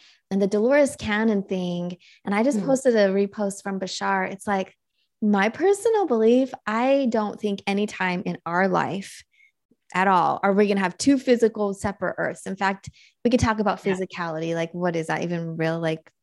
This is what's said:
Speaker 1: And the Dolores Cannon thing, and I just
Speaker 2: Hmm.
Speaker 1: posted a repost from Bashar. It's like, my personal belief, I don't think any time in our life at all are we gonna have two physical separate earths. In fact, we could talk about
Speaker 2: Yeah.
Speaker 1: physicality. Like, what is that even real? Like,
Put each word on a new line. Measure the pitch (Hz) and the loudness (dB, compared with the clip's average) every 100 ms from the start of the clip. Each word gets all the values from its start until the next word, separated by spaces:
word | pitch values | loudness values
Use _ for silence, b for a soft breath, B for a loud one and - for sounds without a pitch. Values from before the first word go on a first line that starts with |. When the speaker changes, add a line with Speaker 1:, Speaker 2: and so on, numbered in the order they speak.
| b b b | b b b
Speaker 1:
And | 196 | 0
the | 196 | 0
Dolores | 208 226 285 277 - | 2 4 4 2 0
Cannon | 220 208 226 208 | -4 0 2 0
thing, | 196 185 180 175 175 180 b b | -2 -4 -4 -4 -6 -10 b b
and | - | -4
I | 202 | 0
just | 233 233 | 0 0
Speaker 2:
Hmm. | 185 | 0
Speaker 1:
posted | 262 262 | 0 2
a | 226 202 | 4 4
repost | 190 202 202 202 196 | 2 -2 -2 -4 -4
from | 202 190 | -6 -6
Bashar. | 190 - 196 196 185 | -6 -6 -2 -2 -2
It's | 196 - | -6 -4
like, | 196 190 _ _ _ _ _ | -4 -4 _ _ _ _ _
my | 214 202 202 | 2 2 2
personal | 226 359 403 466 440 349 | 2 2 2 2 2 2
belief, | 233 220 247 262 - - | 2 4 4 2 -4 -4
I | 220 254 277 262 | 0 2 2 2
don't | 220 208 - | 0 -2 -4
think | 208 196 - | -4 -4 -2
any | 196 208 | -2 -2
time | - 185 180 - | -2 -2 -2 -4
in | 175 - | -6 -2
our | 175 190 | 2 2
life | 175 139 180 196 - - b b _ _ _ _ | 2 0 -4 -10 -16 -20 b b _ _ _ _
at | 180 190 | 0 2
all | 185 151 139 | 4 2 0
are | 202 | 0
we | 196 208 | 2 2
gonna | 202 | 2
have | 185 - | -2 -2
two | - 277 | 2 2
physical | 262 240 226 220 208 | 4 4 2 0 -4
separate | 196 208 196 175 - | -4 -6 -4 -6 -4
earths. | 156 180 - | -6 -6 -10
In | 190 | -4
fact, | 196 196 - - b b | -2 -4 -8 -20 b b
we | 240 | 0
could | 240 | 2
talk | 240 214 | 2 0
about | 208 185 | 0 -2
Speaker 2:
Yeah. | 202 | -2
Speaker 1:
physicality. | 185 185 - 170 160 165 | -2 -4 -6 -6 -6 -4
Like, | 165 165 | -4 -4
what | 175 175 165 | -2 -2 -2
is | 160 | -2
that | 160 | -4
even | 175 170 165 165 | -4 -4 -4 -4
real? | 160 165 | -2 -2
Like, | 165 160 - _ | -2 -4 -8 _